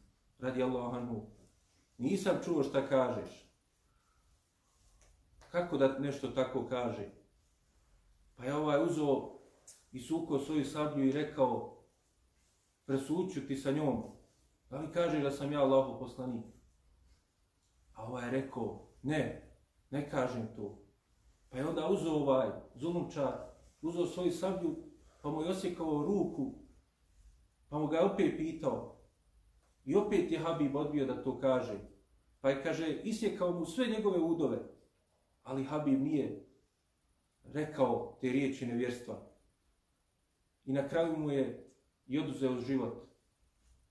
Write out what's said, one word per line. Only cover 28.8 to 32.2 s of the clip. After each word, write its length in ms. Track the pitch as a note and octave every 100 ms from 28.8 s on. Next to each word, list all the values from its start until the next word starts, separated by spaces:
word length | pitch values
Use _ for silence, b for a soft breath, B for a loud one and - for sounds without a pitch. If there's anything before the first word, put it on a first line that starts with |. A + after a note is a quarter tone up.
| - - - _ _ _ _ _ _ _ C3+
I 100 | G3
opet 360 | - F3 -
je 80 | D#3
Habib 360 | D#3+ D3+ C#3 C#3+
odbio 300 | D3+ D3 C3
da 180 | A#2+
to 160 | C3+ B2
kaže. 400 | C3+ B2+ G#2+ G2 - - _ _